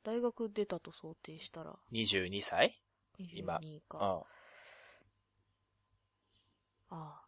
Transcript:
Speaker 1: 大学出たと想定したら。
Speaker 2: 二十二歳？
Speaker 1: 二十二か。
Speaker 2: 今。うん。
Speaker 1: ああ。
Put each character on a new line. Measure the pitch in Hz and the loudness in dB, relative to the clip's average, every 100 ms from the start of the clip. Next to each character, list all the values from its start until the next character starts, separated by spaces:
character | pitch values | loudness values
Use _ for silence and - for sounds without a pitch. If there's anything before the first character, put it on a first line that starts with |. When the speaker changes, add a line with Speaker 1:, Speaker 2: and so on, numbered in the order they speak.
Speaker 1:
大 | 214 233 | 0 2
学 | 240 233 226 | 2 2 -2
出 | 208 208 | 2 0
た | 175 | 0
と | - | -4
想 | - 156 - | -12 -12 -12
定 | - 160 | -14 -12
し | - | -10
た | 165 | -8
ら。 | 156 - _ | -10 -10 _
Speaker 2:
二 | 113 110 | 2 4
十 | 98 90 | 4 4
二 | 101 | 0
歳？ | - 98 123 - _ _ _ - | 2 6 6 4 _ _ _ -14
Speaker 1:
二 | 180 | -10
十 | 185 | -6
二 | 185 165 156 151 _ | -2 -2 -4 -14 _
か。 | 160 | 0
Speaker 2:
今。 | 101 90 | 0 0
う | |
ん。 | |
Speaker 1:
あ | - - - - - - - - - _ _ _ _ _ _ _ _ _ _ _ _ _ _ _ _ _ _ | -4 -20 -20 -20 -20 -20 -20 -20 -20 _ _ _ _ _ _ _ _ _ _ _ _ _ _ _ _ _ _
あ。 | 170 156 - | -8 -8 -12